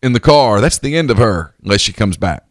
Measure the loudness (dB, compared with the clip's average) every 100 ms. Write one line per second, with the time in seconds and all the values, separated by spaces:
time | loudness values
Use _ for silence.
0 | 0 0 4 4 4 2 0 -2 -4 -2
1 | 0 0 0 -2 -6 _ -2 0 -2 -2
2 | -4 -2 -4 -6 _